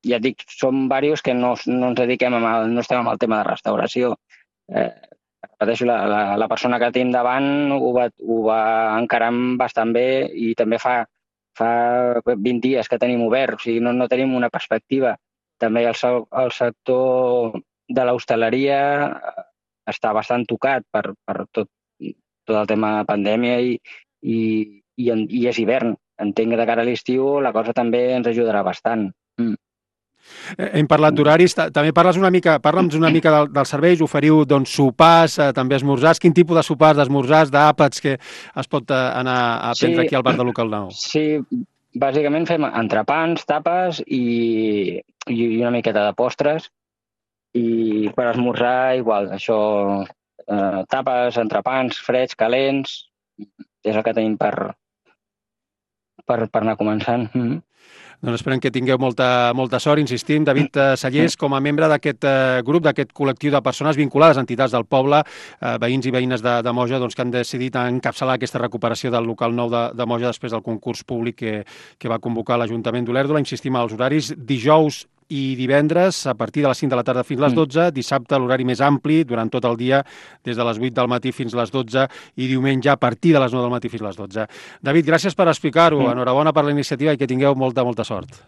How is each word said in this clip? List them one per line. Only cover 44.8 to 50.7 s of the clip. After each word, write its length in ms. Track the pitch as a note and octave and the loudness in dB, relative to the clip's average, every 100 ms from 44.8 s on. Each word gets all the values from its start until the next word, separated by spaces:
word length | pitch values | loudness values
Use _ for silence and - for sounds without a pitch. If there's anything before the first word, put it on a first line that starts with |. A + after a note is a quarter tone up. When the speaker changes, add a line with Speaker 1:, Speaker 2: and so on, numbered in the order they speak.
| F2+ F2 | -2 -6
Speaker 1:
i, 400 | - _ - A#2 | -12 _ -6 -2
i 240 | A#2 A2+ | 0 0
una 100 | A#2+ A#2+ | 0 0
miqueta 240 | A2+ G#2 G#2 | 0 0 0
de 60 | F#2+ | 0
postres. 480 | B2 - D3 D#3+ - _ _ _ _ _ _ _ _ | -2 0 -2 -2 -6 _ _ _ _ _ _ _ _
I 560 | A#2+ A#2 A2+ A2+ G#2+ G#2 | -4 -2 0 0 0 -2
per 140 | - A#2+ | -2 -2
esmorzar, 640 | A#2 B2 A#2 B2 B2+ C3 B2+ | 0 -2 0 0 2 0 0
igual, 320 | A2+ G#2 G2+ | 0 0 -2
això, 240 | G2 - A2 G#2+ G#2 G2 G2 F#2+ - _ _ - | -6 -2 0 2 0 0 -2 -6 -14 _ _ -6
eh, 320 | G2+ G2 | -2 -2